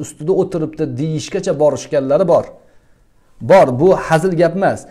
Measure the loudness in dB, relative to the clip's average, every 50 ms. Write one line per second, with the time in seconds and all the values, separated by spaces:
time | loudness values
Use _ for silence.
0 | -10 -12 -14 -8 -4 -2 0 0 -2 -2 -4 -6 -6 -6 -6 -6 -6 -6 -4 -6
1 | -6 -4 -6 -6 -6 -6 -8 -6 -4 -4 -2 0 0 0 0 -2 -4 -4 -4 -4
2 | 0 0 0 0 2 2 2 2 0 -2 -8 -20 _ _ _ _ _ _ _ _
3 | _ _ _ _ _ _ _ -8 2 4 6 6 6 4 2 2 2 2 2 2
4 | 0 0 0 0 0 0 0 2 0 0 0 0 -2 -2 -2 -4 -8 -16